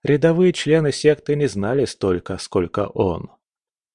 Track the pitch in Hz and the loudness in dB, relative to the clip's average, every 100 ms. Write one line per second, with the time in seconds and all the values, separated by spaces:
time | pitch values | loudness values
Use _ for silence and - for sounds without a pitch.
0 | 123 143 165 165 180 - 143 160 147 - | 0 2 2 4 2 0 0 2 2 2
1 | 151 147 - 147 135 95 101 139 113 - | 2 2 0 -2 -2 -2 -2 0 -2 0
2 | 98 87 - 92 - 98 85 - 101 - | 0 0 -4 -10 -4 -2 -2 -4 -4 -2
3 | 95 85 - _ _ _ _ _ _ | -2 -2 -8 _ _ _ _ _ _